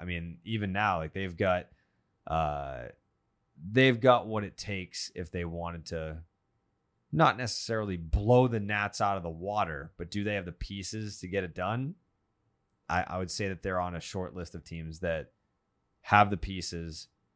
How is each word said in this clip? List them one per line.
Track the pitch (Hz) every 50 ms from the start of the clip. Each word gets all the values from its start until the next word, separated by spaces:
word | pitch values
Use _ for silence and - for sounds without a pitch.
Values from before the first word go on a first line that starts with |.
I | 85
mean, | 90 87 85 85 85 82 - -
even | 98 113 107 104 98 92
now, | 101 107 104 92 82
like, | 80 78 -
they've | 95 98 92 85
got, | 82 98 95 90 90 85 - _ _ _ _ _ _ _ _ _ _ _
uh, | - 78 80 78 76 73 71 69 67 65 62 60 60 - _ _ _ _ _ _ _ _ _ _ _ _ - 78 92
they've | 110 127 131 135 123 117
got | 104 127 123 113 90
what | 110 110 107 104
it | 95 -
takes | - - - 101 92 90 87 - - - - -
if | 101 90 82
they | - 90 87
wanted | 85 82 85 85 85 85 85 78
to | - 87 80 78 78 78 80 82 - _ _ _ _ _ _ _ _ _ _ _ _ _ _ _ _ -
not | 151 160 135 101
necessarily | 110 123 110 - - - - 113 110 107 101 92 87
blow | 82 80 - 101 101 110 123 127 127 123
the | 117 110
Nats | 101 101 107 104 104 101 - -
out | 107 101 98 95
of | 85
the | 85
water, | 82 80 87 98 104 104 98 85 78 69 71 82 - -
but | 87 85
do | - 104 101
they | 107 104
have | 101 90
the | 87 85
pieces | - - - 101 98 92 - - 110 107 104 95 -
to | - 90
get | 90 98 92
it | 87 76
done? | - 90 95 110 123 131 147 190 - _ _ _ _ _ _ _ _ _ _ _ _ _ _ _ _ _ -
I, | 85 90 -
I | - - 92
would | 95 85
say | - - 104 98
that | 95 85 -
they're | 98 92 90
on | 90 90 87
a | 82
short | - - - 95 92 82 -
list | 90 90 - -
of | 85 -
teams | - 82 82 80 80 80 80
that | 90 85 82 78 71 - _ _ _ _ _ _ _ _ _ _ _ _ _ _
have | - - 110 104 104 98
the | 101
pieces | 85 - 101 95 92 85 - - 85 82 82 80 - - - _ _ _ _ _